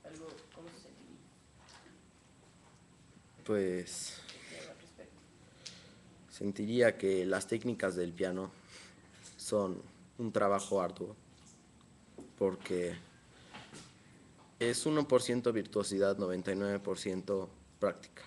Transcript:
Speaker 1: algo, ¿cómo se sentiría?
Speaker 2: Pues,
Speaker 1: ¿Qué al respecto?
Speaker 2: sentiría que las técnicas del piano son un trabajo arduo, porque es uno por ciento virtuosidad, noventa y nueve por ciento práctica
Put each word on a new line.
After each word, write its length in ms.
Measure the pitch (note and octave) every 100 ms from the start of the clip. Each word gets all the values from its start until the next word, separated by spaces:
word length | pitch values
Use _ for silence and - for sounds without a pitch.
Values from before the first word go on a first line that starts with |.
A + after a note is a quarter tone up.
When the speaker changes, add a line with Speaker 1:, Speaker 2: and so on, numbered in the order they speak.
Speaker 1:
algo, 240 | - D#3+ D#3+ D3+ -
¿cómo 140 | - E3+
se 120 | E3
sentiría? 340 | - - - - - - - - - - - - - - - - - - - - - - - - - - -
Speaker 2:
Pues, 720 | G#2+ F#2+ F2+ F2+ - - - - - -
Speaker 1:
¿Qué 100 | -
al 180 | - -
respecto? 380 | - - F#2 - - - - - - - - - - - -
Speaker 2:
sentiría 680 | - G2+ G2+ G#2 A#2+ A#2 -
que 280 | G2 F#2+ F#2
las 220 | F#2+ -
técnicas 480 | A#2 A#2 A2 G2 F2+
del 160 | F2
piano 400 | E2+ F#2 F#2 F#2+ - - - - - - - - -
son 440 | - G#2+ F#2+ F#2 - - - -
un 140 | A#2
trabajo 500 | G#2+ G#2 G2 - G2
arduo, 340 | F2 F2+ G2+ G#2+ - - - - - - - - - - - -
porque 580 | G2 F#2 - F#2 F2 E2+ F2 - - - - - - - - - - - - - - -
es 260 | A#2+ A#2+ -
uno 220 | D#3 D3
por 140 | B2+
ciento 320 | - B2 A#2+
virtuosidad, 640 | A2+ G2+ G#2+ G2 G2 G2 G2
noventa 340 | F#2+ F2+ F#2
y 40 | F#2+
nueve 240 | G2+ G2+
por 180 | G2 F#2
ciento 520 | G#2 F#2 F2+ G2 F#2 - - -
práctica 440 | G2+ - - -